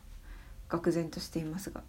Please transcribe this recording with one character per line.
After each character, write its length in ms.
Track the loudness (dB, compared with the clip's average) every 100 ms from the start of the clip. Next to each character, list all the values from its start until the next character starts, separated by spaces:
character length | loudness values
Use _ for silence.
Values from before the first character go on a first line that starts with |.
| -14 -12 -10 -12 -12 -12 0
愕 220 | 4 6
然 180 | 6 4
と 100 | 0
し 100 | -2
て 100 | 0
い 60 | 0
ま 140 | -2
す 100 | -4
が、 140 | -6